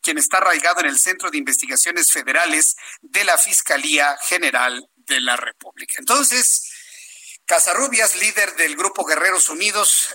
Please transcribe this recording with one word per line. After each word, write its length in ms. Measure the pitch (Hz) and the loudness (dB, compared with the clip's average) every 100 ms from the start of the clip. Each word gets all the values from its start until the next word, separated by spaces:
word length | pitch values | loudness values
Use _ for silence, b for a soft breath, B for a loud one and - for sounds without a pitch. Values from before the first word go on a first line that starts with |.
quien 160 | - 151 | -2 -2
está 200 | 143 185 | 0 2
arraigado 440 | 185 165 165 175 | 2 2 2 2
en 40 | 156 | 0
el 140 | 139 | 0
Centro 320 | - 185 180 | 0 -2 -4
de 60 | 151 | -4
Investigaciones 720 | 135 131 131 131 - 170 151 | -2 -2 -2 0 0 2 0
Federales 640 | 156 135 143 170 156 156 - B B | 0 0 0 2 2 0 -2 B B
de 220 | - 190 | -4 -2
la 140 | 196 165 | 2 2
Fiscalía 800 | - - - 139 147 151 143 143 | 2 0 0 -2 0 2 2 0
General 680 | - 180 165 123 127 123 - _ | -2 -2 0 0 0 -2 -12 _
de 240 | - 135 | -4 -2
la 160 | 127 120 | 0 -2
República. 600 | 113 - - - - - | -4 -14 -20 -20 -12 -8
Entonces, 720 | - 254 277 247 247 - B B B B B B B B - | 0 2 2 2 2 0 B B B B B B B B -2
Casarrubias, 680 | 170 180 175 269 240 220 180 | 0 2 0 0 0 0 0
líder 380 | 208 214 202 185 | -2 0 -2 0
del 200 | 160 147 | -2 0
Grupo 280 | 190 190 | -4 -2
Guerreros 460 | 156 156 180 185 - | -2 0 2 2 0
Unidos, 640 | 160 202 202 196 - - | 0 -2 0 2 2 0